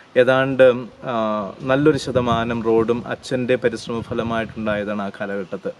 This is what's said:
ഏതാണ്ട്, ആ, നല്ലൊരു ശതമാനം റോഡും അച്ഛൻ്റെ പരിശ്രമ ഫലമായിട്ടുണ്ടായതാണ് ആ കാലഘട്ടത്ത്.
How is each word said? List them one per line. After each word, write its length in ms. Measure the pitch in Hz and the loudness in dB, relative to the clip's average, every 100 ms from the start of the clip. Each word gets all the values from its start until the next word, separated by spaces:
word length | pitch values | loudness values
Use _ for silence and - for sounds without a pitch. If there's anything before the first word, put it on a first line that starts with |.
| - 127 | -2 2
ഏതാണ്ട്, 460 | 123 131 135 131 131 120 113 - | 4 4 2 6 6 6 -4 -12
ആ, 100 | 135 117 110 107 95 - | -6 -2 0 -2 -6 -8
നല്ലൊരു 360 | 131 135 151 143 | 0 2 4 2
ശതമാനം 680 | 143 123 120 117 117 117 | -2 -2 0 0 -2 -2
റോഡും 440 | 113 113 113 120 110 | 2 2 2 -2 -4
അച്ഛൻ്റെ 480 | 120 - 131 120 127 | -10 -6 -4 0 0
പരിശ്രമ 460 | 120 113 - 113 | 0 -4 -8 -8
ഫലമായിട്ടുണ്ടായതാണ് 1000 | 107 117 113 113 113 113 107 104 104 104 | -6 -4 -2 -4 -4 -6 -4 -2 -4 -6
ആ 80 | 98 | -6
കാലഘട്ടത്ത്. 600 | - 101 101 90 95 98 | -8 -6 -6 -6 -8 -10